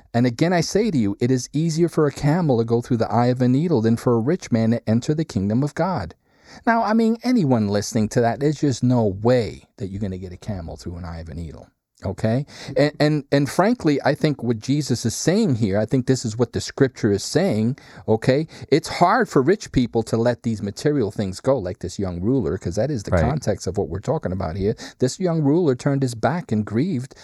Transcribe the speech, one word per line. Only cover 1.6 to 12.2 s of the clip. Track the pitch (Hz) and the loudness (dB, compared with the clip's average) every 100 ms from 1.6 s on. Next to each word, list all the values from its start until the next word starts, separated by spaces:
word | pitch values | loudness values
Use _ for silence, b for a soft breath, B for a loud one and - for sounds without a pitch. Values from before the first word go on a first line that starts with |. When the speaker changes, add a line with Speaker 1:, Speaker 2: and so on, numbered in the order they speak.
| 165 156 170 | -2 0 0
Speaker 1:
for | - 147 | 2 0
a | |
camel | - 143 170 160 117 | 0 0 2 2 2
to | |
go | 117 117 | 2 0
through | - 120 | 0 0
the | 113 | 0
eye | 107 120 | 2 2
of | 127 | 2
a | 123 | 2
needle | 131 175 135 | 2 2 2
than | 110 117 | 2 2
for | - | 2
a | 117 | 2
rich | 117 180 - | 2 -2 -2
man | 113 113 | 0 2
to | 117 - | 0 0
enter | 113 - | 0 0
the | 156 | -2
kingdom | 156 101 98 113 | -2 -2 0 0
of | 143 | 0
God." | - 175 160 87 - B B B B - | -2 -2 -2 -6 -12 B B B B 0
Now, | 233 | 2
I | 208 | 2
mean, | 226 226 233 | 2 2 0
anyone | 247 254 143 120 104 | 0 2 4 2 2
listening | 104 - 117 107 | 0 0 0 0
to | 127 | 2
that, | 117 113 | 2 2
there's | 143 147 | 0 0
just | 147 120 | 0 2
no | 123 123 110 | 2 4 2
way | 95 113 127 98 67 - - | 2 2 2 2 -6 -16 -12
that | 98 | -8
you're | 98 | -6
gonna | 104 92 | -6 -6
get | 92 | -10
a | 87 | -12
camel | - 98 82 80 | -10 -8 -10 -12
through | 87 85 | -12 -10
an | |
eye | 85 82 | -10 -12
of | 82 | -12
a | |
needle, | 85 82 - - _ _ _ | -10 -12 -12 -20 _ _ _
okay? | 95 95 | -10 -4